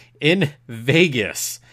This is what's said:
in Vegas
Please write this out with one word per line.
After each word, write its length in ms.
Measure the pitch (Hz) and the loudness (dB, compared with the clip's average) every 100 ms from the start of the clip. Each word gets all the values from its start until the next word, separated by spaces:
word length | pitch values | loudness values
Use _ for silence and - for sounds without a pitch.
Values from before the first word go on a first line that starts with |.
| - _ | -20 _
in 340 | 147 190 151 - - | 0 2 0 -4 -14
Vegas 920 | 117 120 156 180 123 95 - - - - | -8 0 2 2 2 -4 -4 -8 -10 -18